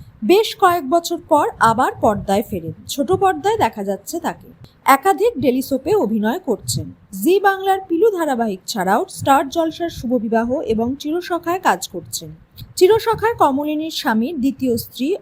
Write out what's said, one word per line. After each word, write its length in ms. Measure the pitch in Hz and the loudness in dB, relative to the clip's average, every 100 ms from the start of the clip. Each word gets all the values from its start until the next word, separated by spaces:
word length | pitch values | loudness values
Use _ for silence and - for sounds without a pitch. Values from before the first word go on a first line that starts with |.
| - - | -20 -6
বেশ 320 | 208 381 440 - | 4 4 4 2
কয়েক 300 | 370 349 262 | 2 2 0
বছর 280 | 339 339 339 - | 0 0 -8 2
পর 200 | 294 403 - | 2 2 2
আবার 320 | 226 226 311 453 | 2 4 0 2
পর্দায় 420 | 240 202 196 196 - | 0 0 0 -2 -2
ফেরেন। 220 | 185 160 - - | -8 -10 -12 -10
ছোট 240 | - 269 | -4 0
পর্দায় 440 | 370 381 311 381 440 | 2 2 0 -2 0
দেখা 280 | 226 226 | 0 -2
যাচ্ছে 360 | 196 196 - 339 | -6 -6 -6 -6
তাকে। 260 | 294 170 - - - _ | -6 -8 -18 -20 -20 _
একাধিক 480 | - 269 392 302 466 381 | 2 4 4 2 0 2
ডেলি 220 | 262 254 | 0 0
সোপে 320 | 262 262 294 | -2 -4 0
অভিনয় 440 | 415 226 220 214 302 | 2 2 0 0 -2
করছেন। 520 | - 196 - - - - _ 190 | -4 -4 -4 -6 -6 -14 _ -2
জি 180 | 233 381 | 2 4
বাংলার 380 | 392 392 392 381 381 | 2 0 0 -2 -2
পিলু 220 | 330 440 | 2 2
ধারাবাহিক 500 | 370 311 247 226 190 - | 2 -2 -2 -2 -4 -8
ছাড়াও 380 | 220 180 214 381 | -4 0 0 0
স্টার 400 | - - 269 285 | -4 2 2 2
জলসার 420 | 339 320 311 339 | -2 -4 -4 -8
শুভ 240 | - 233 | -6 -4
বিবাহ 460 | 247 220 220 233 277 | -2 0 -2 0 -4
এবং 360 | - 220 233 277 | -2 -2 -2 -4
চিরসখায় 640 | 294 339 349 339 339 359 | -4 -6 -4 -6 -4 0
কাজ 280 | 277 185 - | 0 0 -4
করছেন। 400 | 180 - - 160 160 _ - - - | -12 -12 -12 -14 -18 _ -20 -16 4
চিরসখায় 580 | 370 440 453 427 440 | 6 6 2 0 -2
কমলিনীর 560 | 466 311 262 302 302 320 | 2 2 2 -2 -4 -4
স্বামীর 500 | - - 220 247 330 | -4 0 0 0 -2
দ্বিতীয় 360 | 262 - 262 233 | -4 -2 -2 -2
স্ত্রী 400 | - - 269 403 | -4 -6 -4 -2